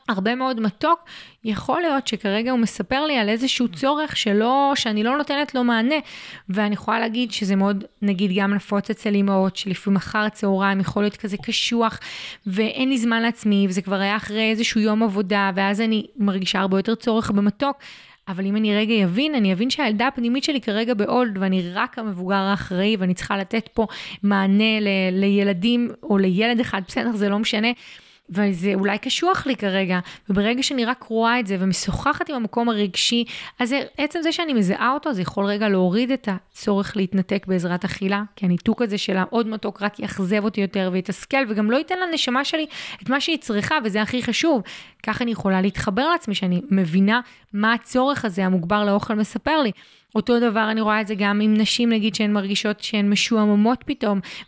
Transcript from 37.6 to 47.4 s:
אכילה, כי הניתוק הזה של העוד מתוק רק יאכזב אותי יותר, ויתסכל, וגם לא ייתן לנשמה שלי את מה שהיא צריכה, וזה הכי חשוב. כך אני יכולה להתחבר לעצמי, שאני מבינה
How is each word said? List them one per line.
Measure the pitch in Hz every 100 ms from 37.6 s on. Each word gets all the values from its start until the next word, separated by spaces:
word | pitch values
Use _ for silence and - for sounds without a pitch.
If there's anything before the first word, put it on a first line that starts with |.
| 175 180 190
אכילה, | - 196 202 214 -
כי | 185
הניתוק | 175 - 220
הזה | 233 202
של | - 185
העוד | 185 226 220
מתוק | 214 - -
רק | 202 -
יאכזב | 214 - 185 208
אותי | 208 208
יותר, | 196 202 185
ויתסכל, | 185 185 180 - 269 254
וגם | 214 208
לא | 254
ייתן | 320 370
לנשמה | 359 320 - 247 285
שלי | 330 302 - - -
את | 185
מה | 277
שהיא | - 320
צריכה, | - 208 202 311
וזה | 220 196
הכי | 214 247
חשוב. | 240 226 330 269 - - - _
כך | - 208
אני | 240
יכולה | 214 196 190
להתחבר | 190 - - 196 294
לעצמי, | 339 - 202
שאני | 185 180 269
מבינה | 196 175 180 196 233 247 -